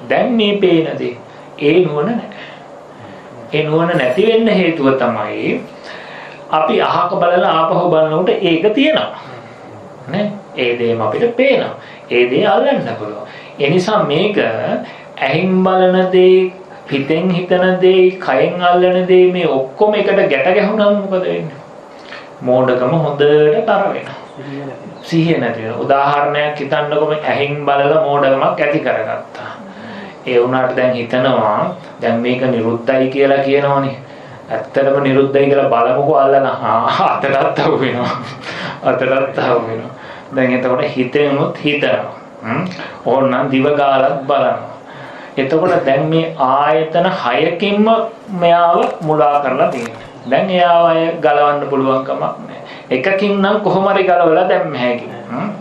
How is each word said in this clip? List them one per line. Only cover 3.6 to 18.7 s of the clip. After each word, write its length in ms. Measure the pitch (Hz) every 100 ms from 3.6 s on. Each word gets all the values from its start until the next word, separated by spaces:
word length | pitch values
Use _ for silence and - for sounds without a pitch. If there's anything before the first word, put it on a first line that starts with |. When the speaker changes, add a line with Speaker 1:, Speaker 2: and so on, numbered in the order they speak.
Speaker 1:
නුවණ 340 | 151 156 170 165
නැති 300 | 127 - 220
වෙන්න 200 | 226 226
හේතුව 420 | 185 170 160 135
තමයි 640 | 131 117 110 104 107 135 247 - - - - - - - - -
අපි 320 | 156 156 208
අහක 280 | 147 160 233
බලලා 400 | 185 175 180 185
ආපහු 380 | 160 160 175 180
බලනකොට 400 | 160 156 156 185 -
ඒක 300 | 185 160 202
තියෙනවා. 640 | 214 294 311 - - - - - - - - - - -
නේ? 180 | 175 208 - -
ඒ 260 | - 123 120
දේම 220 | 117 113
අපිට 360 | 104 - 233 247
පේනවා. 380 | 269 247 - - - - -
ඒ 180 | 123 123
දේ 200 | 139 202
අල්ලන්න 420 | 185 277 233 139
පුළුවන්. 320 | 107 104 104 - - - -
ඒ 140 | 143
නිසා 320 | 185 185 214
මේක 340 | 143 151 202 143 113 113 127 254 - - - -
ඇහින් 460 | 139 165 190 185
බලන 320 | 185 185 185 185 185
දේ, 440 | 185 185 185 185 - - -
හිතෙන් 460 | - 135 135 160 190
හිතන 340 | 170 180 180 185 180
දේ, 320 | 185 185 185 185
කයෙන් 440 | - - 175 175
අල්ලන 460 | 175